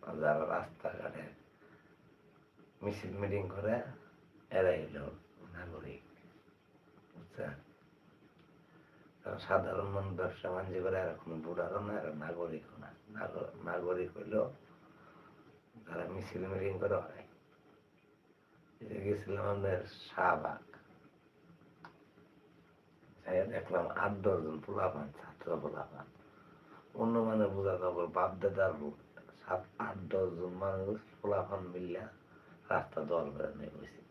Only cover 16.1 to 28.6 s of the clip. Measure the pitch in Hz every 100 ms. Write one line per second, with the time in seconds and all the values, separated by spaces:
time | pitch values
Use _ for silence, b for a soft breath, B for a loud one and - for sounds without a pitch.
16.1 | 95 95 92 92 95 98 92 95 98 -
17.1 | - - - - - - - _ _ _
18.1 | _ _ _ _ - - - 110 104 98
19.1 | 104 - 101 101 101 98 92 - - -
20.1 | - 92 82 78 - - - - - -
21.1 | - - - - - - - - - -
22.1 | - - - - - - - - - -
23.1 | - - 92 95 95 - 90 85 - 98
24.1 | 104 98 92 80 78 - 101 95 76 73
25.1 | - - - - 80 73 76 73 71 71
26.1 | - B B B B B B B - 113
27.1 | 117 113 110 101 98 98 90 90 87 85
28.1 | 87 92 92 98 92